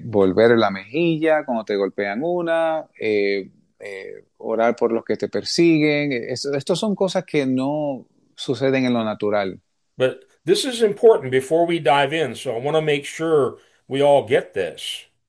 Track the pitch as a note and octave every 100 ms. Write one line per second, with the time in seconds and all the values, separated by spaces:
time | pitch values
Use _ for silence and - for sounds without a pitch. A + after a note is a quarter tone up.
0 | A#2+ A2 F#2+ F#2 A#2 A#2 G#2 F#2+ G2 C#3+
1 | E3+ D#3 D#3 D3+ C#3+ A2+ G#2+ G2+ F#2+ -
2 | G2+ G#2+ E3 F3 E3 E3 E3 D#3+ - -
3 | A2 G#2 G2+ G2+ F#2+ _ _ - G#2 F#2+
4 | F#2+ G2 G2 - A2+ A2 A#2 A#2 A#2+ A2+
5 | - G#2+ G2+ G#2 G2 - E3+ D#3 D3+ D3
6 | D3 B2 - B2 C#3+ C#3 - F3 A3 F#3+
7 | F#3+ F#3+ - D3+ C3 B2+ C3+ D3+ D3 B2+
8 | - _ _ - - B2 C3+ C3 B2+ A#2+
9 | A2 G#2 G#2 G#2 F#2+ F2 _ _ _ -
10 | B2+ - _ _ D3 G4+ C#4 A#3 A3 -
11 | A3+ A3 C3 B2+ B2+ E3 E3+ E3+ D3+ C#3+
12 | C#3 E3 C#3 A2 C3+ A#2 C#3 D#3 D#3 D3
13 | C#3 - E3 D3+ B2 - _ _ - C3+
14 | C#3+ C#3+ G#2+ D3+ - G2 E2+ C2 - -
15 | - _